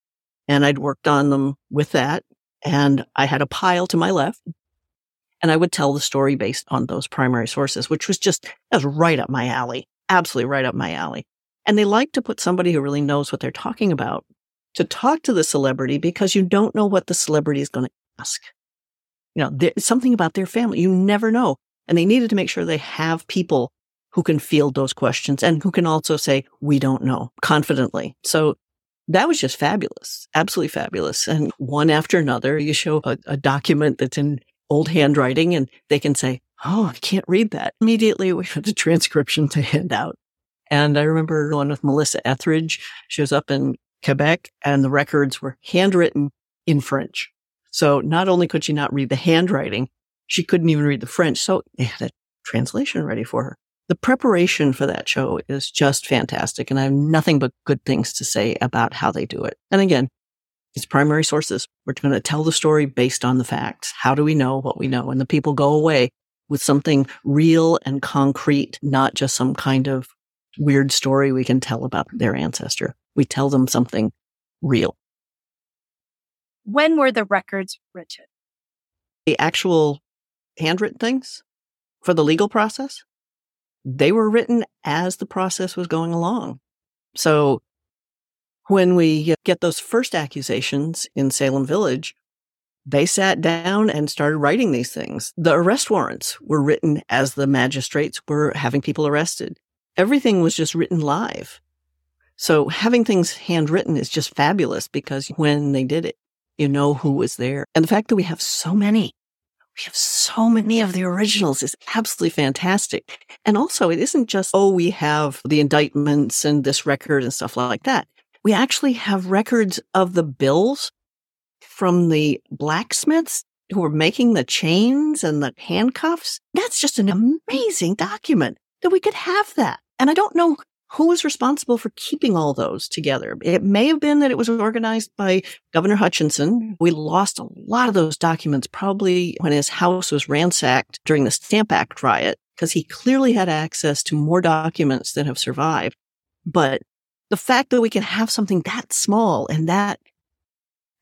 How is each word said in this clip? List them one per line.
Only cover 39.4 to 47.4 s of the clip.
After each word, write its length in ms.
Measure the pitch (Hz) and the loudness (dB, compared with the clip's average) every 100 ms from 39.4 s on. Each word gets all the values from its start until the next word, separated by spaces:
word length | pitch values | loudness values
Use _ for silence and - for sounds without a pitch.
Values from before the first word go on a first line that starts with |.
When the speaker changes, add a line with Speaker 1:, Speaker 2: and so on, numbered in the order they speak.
| 147 | 0
Speaker 1:
to 120 | 151 | 0
hand 300 | 123 147 123 | 0 0 0
out. 260 | 107 80 - _ _ _ _ - | -4 -4 -8 _ _ _ _ -2
And 300 | 147 147 147 | 2 4 4
I 40 | |
remember 460 | 151 160 160 160 147 151 | 2 2 0 -2 0 0
one 140 | 143 | -2
with 140 | 147 | -2
Melissa 420 | 147 139 151 - 120 | 0 0 0 -2 -2
Etheridge. 600 | 131 - 160 160 - - - - | -2 0 0 0 -6 -10 -20 -12
She 140 | - | -4
was 100 | 143 | 0
up 180 | 143 - | 0 0
in 260 | 139 135 123 _ _ | -2 -2 -4 _ _
Quebec 480 | - 139 147 170 - _ | -2 0 2 0 -2 _
and 200 | 143 139 | 0 2
the 80 | 135 | 2
records 500 | 139 143 151 143 - | 2 2 2 0 -2
were 160 | 135 - | -10 -12
handwritten 680 | - 180 196 185 165 - 143 _ _ _ - | -2 2 2 4 2 2 -2 _ _ _ 0
in 160 | 147 | 0
French. 500 | - 139 - - - _ | 2 -4 -4 -10 -12 _